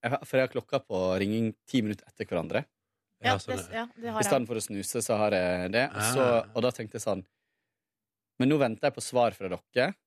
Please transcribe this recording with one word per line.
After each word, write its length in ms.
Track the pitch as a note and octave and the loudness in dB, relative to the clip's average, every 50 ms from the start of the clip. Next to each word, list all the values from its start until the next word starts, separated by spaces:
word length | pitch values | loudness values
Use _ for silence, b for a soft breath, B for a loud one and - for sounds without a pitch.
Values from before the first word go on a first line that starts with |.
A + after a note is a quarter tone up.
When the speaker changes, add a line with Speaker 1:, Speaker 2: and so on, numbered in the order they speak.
| - | -2
Speaker 1:
jeg 80 | A#2+ | -2
har, 80 | C3 - - | -2 -2 -6
for 140 | - - C3 | 0 2 2
jeg 100 | C3 B2+ | 2 2
har 60 | - B2+ | -2 -6
klokka 180 | - _ - C3+ - | -6 _ -4 -4 -4
på 340 | _ G2 F#2 F#2 F#2 F#2 F#2+ | _ -2 0 2 2 2 2
ringing 360 | G2 G2+ G#2+ A2+ A#2 A2+ G#2+ _ _ - | 2 0 0 0 0 -2 -4 _ _ -2
ti 140 | - C3 | 0 0
minutter 240 | A2 G#2+ G#2+ G#2 - - | 0 0 -4 -6 -10 -20
etter 180 | - _ A2 | -12 _ -8
hverandre. 400 | - - F2 E2 E2+ - A2 D#3 _ _ _ _ _ _ _ _ _ _ _ - | -4 -2 -4 -2 0 -2 -4 -4 _ _ _ _ _ _ _ _ _ _ _ -2
Speaker 2:
Ja, 80 | A#3+ | 0
Speaker 3:
Ja, 60 | B3+ B3 | 0 0
sånn 180 | - - B3+ | -2 -4 -6
Speaker 2:
det, 80 | G3 - | -6 -6
Speaker 3:
er 20 | - | -8
det. 40 | F#3+ | -8
Speaker 2:
ja, 120 | A3+ A#3 A#3+ - - | -8 -8 -8 -12 -12
det 120 | A3+ A#3 | -10 -6
har 80 | A3 A3 | -4 -2
Speaker 1:
I 40 | G#3 | 0
Speaker 2:
jeg. 60 | G3 | 2
Speaker 1:
stedet 160 | D3 C3+ B2 A2+ | 2 0 0 0
for 80 | A#2+ | -4
å 60 | A2 | -6
snuse, 400 | G#2 - G#2+ G2 F#2+ - - B2 | -6 -6 -6 -6 -6 -4 -4 -4
så 160 | A2+ - A#2 G#2 | -2 0 0 2
har 140 | G#2+ G#2+ | 4 4
jeg 400 | G#2 F#2 F2+ F2+ F2+ F2+ F2+ F#2 | 4 2 2 2 0 0 -2 0
det. 180 | G2 A#2 B2+ C3+ - | 0 0 0 0 0
Og 60 | G#2 | -2
så, 200 | G#2 A2 B2 C3+ | 0 0 2 2
Speaker 3:
Ah. 240 | C3 B2 A#2+ A#2 A2 - - | 4 4 4 2 2 0 -4
Speaker 1:
og 80 | B2 | 0
da 100 | A2+ B2 | 0 0
tenkte 220 | A#2+ - A#2 G#2+ - | -2 -2 -10 -10 -10
jeg 80 | A#2 | -8
sånn, 240 | - - G2+ F#2+ F2+ _ _ _ _ _ _ _ _ _ _ _ _ _ _ _ _ _ _ _ _ _ _ _ | -4 -2 -4 -4 -4 _ _ _ _ _ _ _ _ _ _ _ _ _ _ _ _ _ _ _ _ _ _ _
men 100 | B2 C3 | 2 4
nå 80 | D3 D#3 | 4 4
venter 220 | C#3 A#2+ A2 G#2 - C#3+ | 4 2 0 0 0 -2
jeg 20 | C3+ | -2
på 80 | - | -2
svar 300 | - - - B2 A#2+ A2+ F#2+ | -10 -2 2 4 4 4 2
fra 140 | - G2 F#2 | -2 -6 -6
dere 480 | F2+ F2 _ _ _ B2 B2 E3 G3 _ _ | -6 -6 _ _ _ 0 0 0 -2 _ _